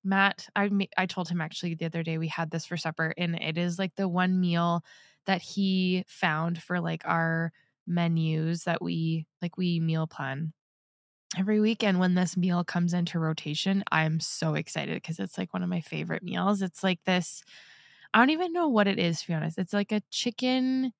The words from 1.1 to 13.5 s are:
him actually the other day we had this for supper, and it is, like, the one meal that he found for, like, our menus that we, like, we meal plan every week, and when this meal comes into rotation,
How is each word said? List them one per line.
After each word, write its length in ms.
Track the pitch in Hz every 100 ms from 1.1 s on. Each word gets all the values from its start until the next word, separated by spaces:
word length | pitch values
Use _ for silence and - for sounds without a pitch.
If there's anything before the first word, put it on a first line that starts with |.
| - 170
him 120 | 175
actually 340 | 160 - 175 165
the 100 | 165
other 160 | 170
day 140 | 165 160
we 100 | 160
had 220 | - 160
this 160 | 160 -
for 100 | 170
supper, 380 | 160 160 160 -
and 180 | 175 165
it 160 | - 160
is, 200 | 175 170
like, 180 | 190 -
the 120 | 196
one 320 | 175 180 185
meal 440 | 180 170 170 170 - - - _ -
that 160 | 185
he 640 | - - 196 190 185 185 -
found 540 | - 175 156 165 170
for, 180 | - 180
like, 220 | 165 165 -
our 460 | 170 165 165 165 _ _ _ -
menus 760 | 175 170 165 160 156 160 170
that 180 | - 170
we, 440 | 170 170 165 165 156 _
like, 140 | 175 -
we 220 | 180 170
meal 260 | 165 160 160
plan 460 | - 135 135 160 - _ _ _ _ _ _ _ -
every 220 | 190 214
week, 240 | 214 226
and 160 | 208 180
when 140 | 185
this 220 | 180 180 180
meal 280 | 180 175
comes 300 | 170 175 175
into 240 | 175 175 165
rotation, 640 | 160 160 147